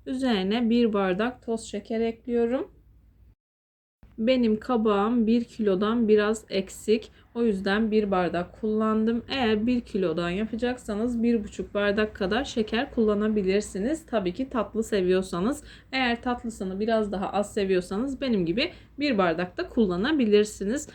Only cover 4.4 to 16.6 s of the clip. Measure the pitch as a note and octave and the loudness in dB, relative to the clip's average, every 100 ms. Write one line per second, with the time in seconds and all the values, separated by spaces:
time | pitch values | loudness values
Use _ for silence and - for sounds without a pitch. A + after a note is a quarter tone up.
4.4 | A3+ G#3+ - A#3+ A3 G3+ G#3 B3 A3 A#3 | 4 2 0 0 2 2 2 2 4 2
5.4 | A#3 - G#3 F#3 G#3 A#3 G#3+ G#3+ G#3 A3 | 0 -2 0 2 2 2 4 4 4 0
6.4 | - G3 F#3+ - - A3 - - - A#3 | -4 -4 -4 -6 0 0 -2 -18 -12 -2
7.4 | A#3 F#3+ F#3+ G#3 A3 G#3+ G#3 F#3 F3 F3 | 0 0 0 0 2 2 2 2 0 0
8.4 | F3 - A3 G#3+ A3 A3 A3 A#3 - C4+ | -4 -6 -2 0 0 2 0 0 -2 -2
9.4 | A3+ G#3+ A3+ B3 - G3+ F3+ D#3+ F3 F3+ | 2 2 2 0 -2 -2 0 0 -2 -2
10.4 | A3 A3+ A#3+ B3 - G#3 A#3+ A#3 A#3 A#3 | -4 -2 -4 -4 -6 -4 -2 0 2 2
11.4 | G#3 - F3+ G#3 G3+ G#3 G#3+ - F#3 A3 | -2 -8 -6 0 0 2 0 -2 -2 -2
12.4 | C#4+ - G#3+ A3+ C#4 - G#3+ G#3 G#3+ G#3+ | -2 -4 -2 -2 -2 0 2 2 0 0
13.4 | F#3 G3 G#3 F#3+ A3 D#4+ - A3+ F3+ F3+ | 2 0 0 -4 -2 -4 -4 -4 -2 -4
14.4 | C4+ B3+ G3+ G#3+ A3 G#3 F3+ F#3 F#3 F3 | -4 -4 -4 -4 -2 0 2 2 0 -2
15.4 | G#3 C#4+ - - - C4 B3 A#3 B3+ A#3+ | -2 -4 -10 -20 -8 -2 0 -2 -4 -6
16.4 | A#3 G#3+ | -6 -8